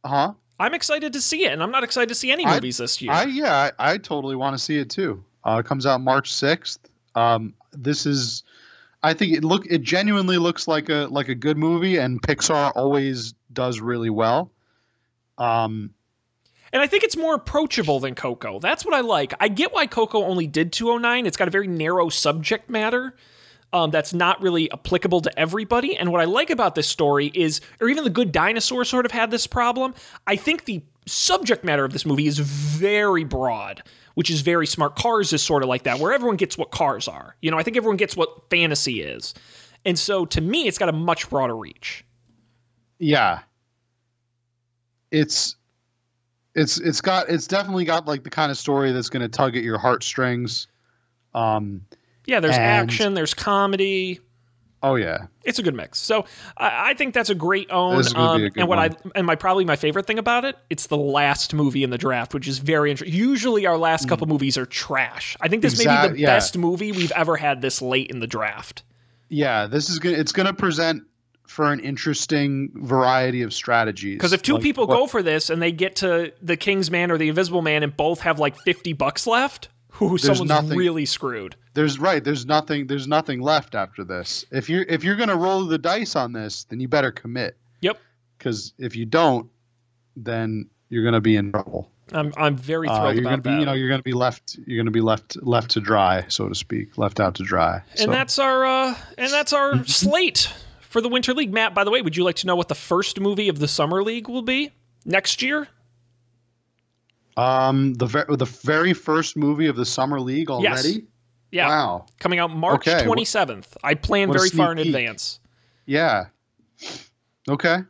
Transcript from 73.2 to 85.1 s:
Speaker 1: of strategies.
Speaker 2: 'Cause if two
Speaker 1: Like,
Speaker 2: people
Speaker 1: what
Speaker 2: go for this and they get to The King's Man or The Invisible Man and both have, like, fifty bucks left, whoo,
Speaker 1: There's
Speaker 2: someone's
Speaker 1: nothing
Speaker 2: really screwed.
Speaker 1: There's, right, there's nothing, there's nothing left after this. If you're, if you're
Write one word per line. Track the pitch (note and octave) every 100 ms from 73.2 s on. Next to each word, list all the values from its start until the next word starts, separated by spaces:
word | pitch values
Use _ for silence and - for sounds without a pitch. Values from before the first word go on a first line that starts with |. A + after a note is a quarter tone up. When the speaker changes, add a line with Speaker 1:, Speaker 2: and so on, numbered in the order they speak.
| B2+ B2
Speaker 1:
of | A#2
strategies. | - - A#2 A2 F#2 G2 G2
Speaker 2:
'Cause | F3+
if | G3+
two | -
Speaker 1:
Like, | D4
Speaker 2:
people | D4 C4+ A#3+
Speaker 1:
what | B3
Speaker 2:
go | C4+
for | A#3
this | E3+ D#3 -
and | E3
they | E3+
get | E3 F#3 F#3+
to | F#3+ E3+ E3+ -
The | E3+ E3+
King's | - G3 E3
Man | F3 F3
or | E3
The | D#3
Invisible | D#3 F3+ F3
Man | D#3+ D3+
and | D3 D3
both | D3+ E3
have, | E3+ D3+
like, | D3 C#3+
fifty | - F3 F3
bucks | D3 C3+ - -
left, | A3+ C4+ - - _ _ -
whoo, | G3
Speaker 1:
There's | F3
Speaker 2:
someone's | C#3 C3+ D3
Speaker 1:
nothing | D3+ D3+ D#3
Speaker 2:
really | F3+ D#3+ C#3+
screwed. | - C#3 A#2 F#2+ - _
Speaker 1:
There's, | D3 D3+ C3
right, | E3+ E3
there's | B2+ C#3+ B2
nothing, | D3+ D3+ D3 C3
there's | C#3 C3+
nothing | D3+ D#3 B2+
left | C3 D#3 - G#2+
after | F#2+ -
this. | F2+ F#2 F2 - -
If | C3 C3
you're, | E3+ E3
if | E3
you're | F3